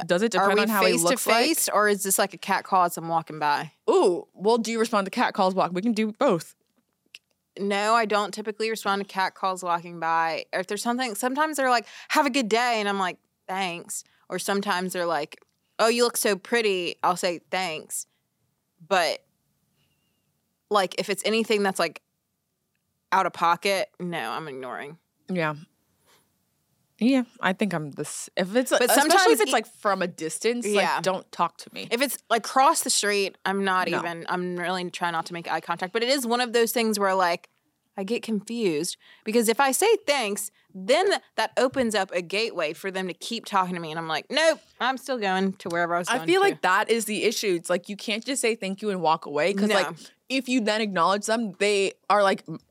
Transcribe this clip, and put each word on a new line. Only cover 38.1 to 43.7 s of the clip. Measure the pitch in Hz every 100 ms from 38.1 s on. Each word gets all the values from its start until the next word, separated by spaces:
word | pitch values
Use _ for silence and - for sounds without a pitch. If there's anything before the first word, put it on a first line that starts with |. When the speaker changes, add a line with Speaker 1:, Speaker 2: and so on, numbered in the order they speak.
| 240
Speaker 2:
confused | - 208 208 233 202 147 175 - - -
because | 220 233 220
if | 226
I | 269
say | 254 427 440 -
thanks, | 285 208 214 - _ _
then | 190 190 302 392 320 _ -
that | 220 -
opens | 262 269 233 208
up | 190
a | 180
gateway | 170 196 226 170 151
for | 165 196
them | 190 185
to |
keep | 165 - 233 -
talking | 196 180